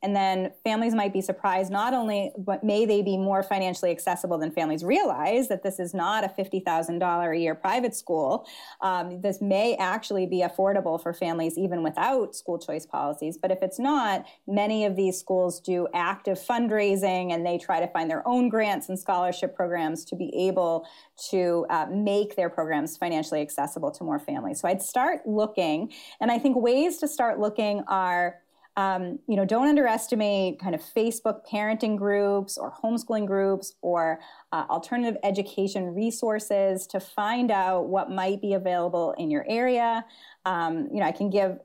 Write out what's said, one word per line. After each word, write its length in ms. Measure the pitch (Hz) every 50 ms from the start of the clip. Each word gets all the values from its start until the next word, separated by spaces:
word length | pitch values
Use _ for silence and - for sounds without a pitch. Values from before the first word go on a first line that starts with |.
| -
and 100 | 202 202
then 380 | 196 190 190 190 185 185 190 - -
families 320 | - 226 214 220 233 233 226
might 180 | 220 202 202
be 80 | 190 190
surprised. 520 | 190 - 190 - - 196 180 190 190 185
Not 220 | 196 202 214 247 262
only 360 | 247 226 214 208 202 196 - - 202
but 240 | 185 202 190 196
may 240 | 214 214 202 208 233
they 160 | 214 208 202
be 140 | 190 196 190
more 260 | 185 190 196 196 190
financially 480 | 190 - 208 190 190 185 175 - 190 175
accessible 480 | 170 - - 190 180 180 - 180 170 156
than 140 | 156 151
families 320 | 151 175 160 156 156 160 170
realize, 640 | 185 269 381 - 214 147 135 151 185 226 254 262 226
that 160 | 202 180 -
this 160 | 196 190 -
is 140 | 175 170 -
not 280 | 185 170 190 214 220
a 60 | 208 190
fifty 320 | - - 190 - - 190
thousand 400 | 190 180 165 165 160 165 170 175
dollar 320 | 185 175 170 170 175 165
a 60 | 160 170
year 180 | 165 160 160
private 380 | - - 185 214 247 247 226 226
school. 520 | - - - 175 160 147 - 196 - - - - - - - - -
Um, 400 | - 190 185 180 180 180 180 180
this 200 | 190 202 190 -
may 340 | 202 196 190 196 220 240 233
actually 520 | - 190 185 196 220 - - 208 190 185
be 160 | 175 185 180
affordable 600 | 180 175 - - 190 196 202 196 - 170 160 165
for 100 | - 170
families 460 | 175 - 185 165 165 165 165 165 165 170
even 240 | 196 180 175 170
without 540 | 160 156 156 156 185 240 269 254 208 - -
school 240 | - - - 170 170
choice 260 | - - - 160 -
policies. 500 | - - 143 139 143 151 - 156 156 160
But 140 | - - 185
if 120 | 190 185
it's 180 | 190 185 - -
not, 460 | 247 277 302 277 233 208 196 - - - - _ _
many 380 | 196 202 202 208 208 220 214 214
of 100 | 202 185
these 240 | 190 196 185 180 -
schools 400 | - - 190 185 180 175 175 -
do 300 | - - 185 175 175 -
active 460 | - 175 170 180 196 - - 202 190 185
fundraising, 920 | - - 240 233 240 220 214 214 208 202 196 190 190 190 185 185 180 180
and 120 | 170 170 170
they 140 | 175 175 170
try 220 | - - 180 165
to 80 | 175 175
find 200 | - 170 165 160
their 180 | 160 - - 240
own 200 | 247 247 247 240
grants 400 | 214 220 214 208 196 156 - -
and 80 | 190
scholarship 600 | 185 - - 190 180 180 180 180 180 190 175 -
programs 480 | - 185 175 175 170 160 156 165 165 -
to 100 | - 180
be 180 | 175 180 147 - - 185 190
able 380 | 185 185 175 165 165 165 - - - - - _ _ - - -
to, 340 | 208 185 180 175 170 170 - -
uh, 160 | 170 160 156
make 480 | - 185 202 208 202 202 208 208 208 -
their 160 | - 175 170
programs 460 | 175 - 160 156 160 147 151 165 -
financially 440 | - 180 170 165 156 - - 175 151
accessible 500 | 147 147 - - 143 147 - 165 - -
to 100 | - -
more 160 | 175 160 151 147
families. 420 | - - - - - - - -
So 80 | - 175
I'd 140 | 190 190
start 440 | - - - 247 262 330 349 - -
looking, 640 | 220 208 214 214 214 214 196 175 160 151 160 208 - - - - - - -
and 120 | 220 240
I 60 | 240 240
think 160 | - 277 247
ways 420 | 247 226 240 247 277 311 359 - -
to 80 | 311
start 320 | 285 - - 240 233 202 202
looking 460 | 208 208 208 - 214 208 208 202 -
are, 540 | - 196 190 185 180 175 180 180 170 175 - _ _ _ _ _ _ -
um, 440 | 202 196 190 190 185 180 175 180 - - -
you 80 | 214
know, 80 | 196 190
don't 240 | 185 220 240 269 294
underestimate 920 | 294 294 269 233 226 226 - - 247 214 214 208 202 196 190 185 165 -
kind 160 | 185 190 -
of 80 | -
Facebook 640 | - - - 226 220 233 226 - - 220 214 220 -
parenting 500 | - 220 208 208 214 226 220 240 214 214
groups 640 | 196 202 202 202 202 202 202 202 202 196 202 - -
or 140 | - -
homeschooling 540 | - - - 226 233 226 - - 226 214 208
groups 500 | 196 196 196 196 196 196 190 190 - - _
or, 360 | - 175 175 170 165 160 160 160 - - - - - _
uh, 140 | 170 160 - -
alternative 480 | - 170 - - 247 240 240 233 214 -
education 720 | - 202 190 202 196 - - 208 190 196 - 202 185 175 170
resources 920 | 196 220 233 226 - 247 226 214 214 214 - 208 196 196 196 190 190 - -
to 100 | - 190
find 540 | 190 - - - 208 214 240 247 247 226
out 340 | 214 190 185 185 190 180 165
what 240 | - 190 190 - -
might 320 | 190 190 185 190 202 196
be 120 | 214 202 196
available 600 | 185 185 185 180 175 170 175 180 170 165 160 -
in 140 | - 175 156
your 160 | 147 143 - -
area. 560 | 220 233 247 254 247 240 233 233 226 226 226 - - - - - - _ -
Um, 420 | 185 185 170 165 165 165 165 - -
you 80 | - 208
know, 60 | 180
I 60 | 156
can 180 | 170 - 208 202
give 280 | 185 202 196 185 - -